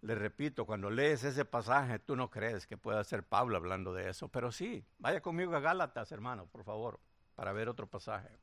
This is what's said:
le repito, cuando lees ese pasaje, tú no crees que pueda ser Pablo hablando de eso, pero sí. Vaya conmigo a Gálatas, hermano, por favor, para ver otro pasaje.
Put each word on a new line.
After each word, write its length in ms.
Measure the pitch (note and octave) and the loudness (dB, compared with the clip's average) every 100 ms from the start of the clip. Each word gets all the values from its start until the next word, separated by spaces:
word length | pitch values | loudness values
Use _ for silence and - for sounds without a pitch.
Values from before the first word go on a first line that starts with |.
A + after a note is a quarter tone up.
le 160 | G#2+ A2 | 0 0
repito, 500 | G#2 - D3 C3 A2+ | 0 0 -2 -2 -2
cuando 240 | G#2+ G2 | 0 0
lees 320 | A2+ C#3+ D3 | 4 6 4
ese 220 | C3 C3+ | 2 0
pasaje, 560 | C#3+ B2 A2 C3+ C3 A2 | 0 0 6 6 6 -2
tú 160 | - C3+ | -2 -2
no 120 | B2 | -2
crees 380 | G#2+ A2 G#2+ - | -2 -2 -2 -6
que 100 | A2 | -10
pueda 280 | - G#2+ | 0 0
ser 180 | G#2 G#2+ | 0 -2
Pablo 340 | - G2 B2 G2+ | 2 4 4 2
hablando 380 | F2 F#2+ F#2 | 2 -2 -2
de 160 | F#2 F#2 | -2 -4
eso, 180 | G2 F#2+ | -6 -6
pero 220 | B2+ A#2+ | -4 -4
sí. 340 | A#2 F#3 A#3 - _ | -4 -6 -6 -10 _
Vaya 240 | - E3 | 0 0
conmigo 320 | F3+ E3+ F3+ | 0 -2 0
a 60 | E3 | 2
Gálatas, 500 | D3 F#3 D#3 - G#2+ | 2 2 2 -2 -6
hermano, 360 | G#2+ A#2 A#2+ E2+ | -6 -6 -6 -8
por 180 | - | -14
favor, 340 | G#2 G#2+ A2 - - _ _ - | -8 -4 -4 -6 -14 _ _ -6
para 160 | F#2+ | -4
ver 160 | G2 A2+ | -2 -2
otro 180 | A#2 G2+ | -4 -6
pasaje. 500 | - - G#2+ G2 - | -8 -6 -6 -6 -20